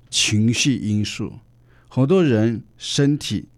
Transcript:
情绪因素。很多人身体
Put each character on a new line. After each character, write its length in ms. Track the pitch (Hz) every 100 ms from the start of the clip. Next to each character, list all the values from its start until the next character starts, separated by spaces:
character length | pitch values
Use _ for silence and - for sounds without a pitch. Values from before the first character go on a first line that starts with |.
| -
情 420 | - - 107 113
绪 240 | 117 139 120
因 260 | 101 104
素。 300 | 104 - 98 - - _ _ _ -
很 180 | 131 135
多 160 | 190
人 400 | 156 110 113 117 - -
身 400 | - - 143 147
体 320 | - 101 -